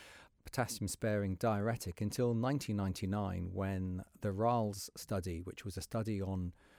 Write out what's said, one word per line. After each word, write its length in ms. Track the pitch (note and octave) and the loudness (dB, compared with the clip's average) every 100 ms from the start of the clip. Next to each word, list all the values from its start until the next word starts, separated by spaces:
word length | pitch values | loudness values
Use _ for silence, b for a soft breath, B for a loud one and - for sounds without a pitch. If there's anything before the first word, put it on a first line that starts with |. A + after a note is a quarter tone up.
| B B | B B
<laughs> 280 | B _ | B _
potassium-sparing 880 | - - A2+ - G2+ - A2+ G#2 G2 | -6 -2 -2 -2 -4 0 2 2 2
diuretic 640 | F#2 A#2 G#2 A2 A#2 F#2 - | 2 2 4 2 0 -4 -2
until 320 | G#2 - A#2+ | -2 2 2
nineteen 440 | A2+ B2 C#3+ - G#2 | 4 2 0 0 0
ninety-nine, 720 | F#2+ F2+ F#2+ G#2 G2 F2+ F2+ | 0 0 0 0 0 -2 -2
when 520 | F#2+ F#2+ F#2+ F#2 F2+ - - | -2 0 0 0 -2 -6 -4
the 100 | G#2 | -2
rals 580 | G2 A#2 A#2+ G#2+ F#2+ - - | 2 4 4 2 -2 -8 -12
study, 440 | - G2 F2+ E2 | -2 -2 0 -4
which 240 | F#2 - | -6 -8
was 120 | G2+ F#2+ | -8 -8
a 60 | |
study 400 | - A2+ A2 G2+ | -4 -2 0 0
on, 300 | F#2+ F#2 F2 b b | 0 0 -2 b b